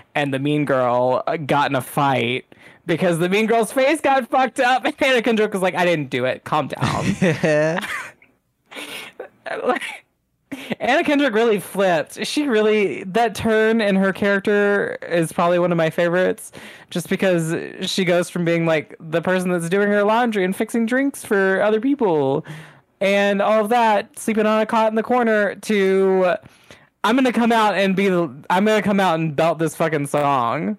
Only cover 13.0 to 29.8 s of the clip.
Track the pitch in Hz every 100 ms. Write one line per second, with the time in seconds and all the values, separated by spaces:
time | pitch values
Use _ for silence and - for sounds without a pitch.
13 | 190 196 233 220 226 220 220 226 202 190
14 | 196 185 202 196 214 208 202 202 - -
15 | - 170 160 - 175 175 175 170 160 170
16 | 170 180 185 180 - - - - - 175
17 | - 190 190 175 160 165 69 - 185 -
18 | 175 175 175 180 170 170 165 160 - -
19 | 165 165 175 185 180 180 165 202 202 208
20 | 202 220 247 214 185 196 220 240 226 254
21 | 277 - - 196 190 190 208 214 262 285
22 | 214 156 135 143 156 156 - - _ -
23 | 196 202 202 202 196 220 208 240 226 208
24 | - - - 214 214 214 214 226 220 220
25 | 220 247 226 214 202 196 - 208 190 190
26 | 190 190 180 - - _ - - _ _
27 | 202 262 254 226 233 226 214 180 196 190
28 | 196 180 165 135 - 185 208 214 190 202
29 | 190 165 160 143 165 156 160 -